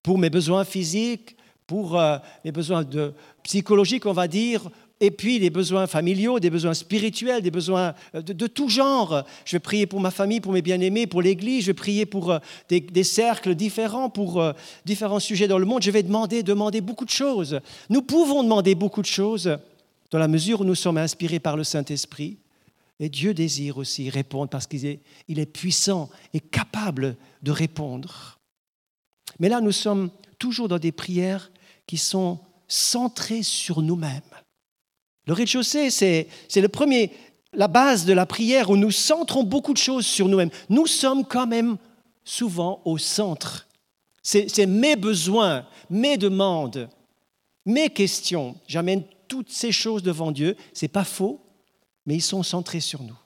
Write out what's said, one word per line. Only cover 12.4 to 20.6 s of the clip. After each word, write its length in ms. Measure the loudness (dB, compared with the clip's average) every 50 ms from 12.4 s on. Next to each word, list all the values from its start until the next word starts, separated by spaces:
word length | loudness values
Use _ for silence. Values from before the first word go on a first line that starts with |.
| -2 -10 -20 -20 _ 0
des, 100 | 0 0
des 240 | 0 2 0 2 2
cercles 520 | 2 2 2 2 2 0 0 0 -2 0
différents, 540 | 0 0 -2 -2 -2 -4 -2 -2 -4 -4 -4
pour, 320 | -2 -4 -4 -2 0 0
euh, 120 | 0 0 -2 -6 -14 -20 -20 -12 _
différents 340 | -4 -4 -2 -2 -2 0 -2
sujets 300 | -2 -2 0 2 2 4
dans 80 | 4
le 80 | 2 2
monde. 180 | 2 0 0 0
Je 80 | 2
vais 100 | 2 2
demander, 420 | 2 2 0 0 0 0 -2 -2 0
demander 360 | 0 0 0 0 0 -2 -2
beaucoup 240 | -4 -6 -8 -8 -6
de 60 | -4
choses. 500 | -2 -2 0 0 0 -2 -2 -4 -4 -6 -8 -10 -20 -20 -4 2
Nous 120 | 2 2
pouvons 400 | 2 4 4 4 4 4 4 2
demander 320 | 4 4 4 6 6 4 4
beaucoup 280 | 4 2 -2 -2 -2
de 60 | -4
choses 500 | -2 -2 -2 0 -2 -2 -2 -2 -2 -2 -2 -6 -20 _ _ _ _ _ _ _ _
dans 80 | 0 2
la 100 | 2 4
mesure 320 | 2 2 2 2 0 2